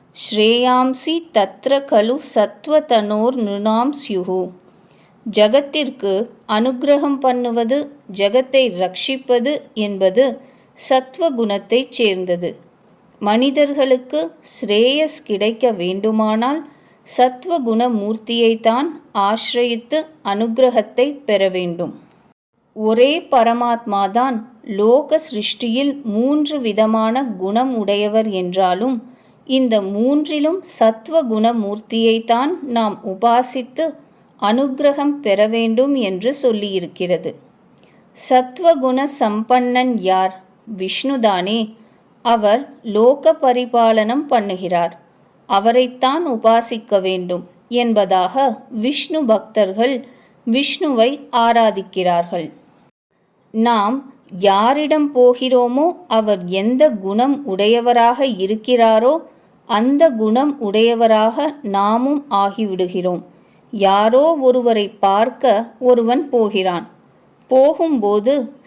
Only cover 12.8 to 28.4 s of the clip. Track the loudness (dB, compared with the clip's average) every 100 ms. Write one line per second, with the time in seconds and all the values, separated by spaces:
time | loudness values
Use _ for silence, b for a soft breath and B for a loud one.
12.8 | _ _ _ _ -2 0 0 2 0 0
13.8 | 0 0 -2 -6 -6 -10 -18 -10 -2 2
14.8 | 2 2 -2 -4 -8 -4 -2 0 -2 -2
15.8 | -4 -4 -2 0 0 0 -2 -4 -8 B
16.8 | B B -8 0 0 0 -4 -4 0 0
17.8 | 0 -2 -4 -6 -4 0 2 2 0 0
18.8 | -2 -8 -8 -2 0 -2 -4 -2 -2 -4
19.8 | -4 -6 -6 -10 -6 -4 -2 2 2 2
20.8 | -2 0 -2 -2 -2 0 0 -2 -4 -6
21.8 | -8 -10 -20 _ _ _ _ _ _ -6
22.8 | 0 4 4 2 0 2 2 2 0 -2
23.8 | -2 -2 0 0 -2 -2 -10 -16 -10 0
24.8 | 4 4 2 -2 -2 -6 -8 -6 -4 -2
25.8 | -2 -4 -6 -2 0 0 -2 -4 -2 0
26.8 | 0 0 0 -2 -4 -6 -4 -2 -2 -2
27.8 | -2 -2 -2 -2 -2 -4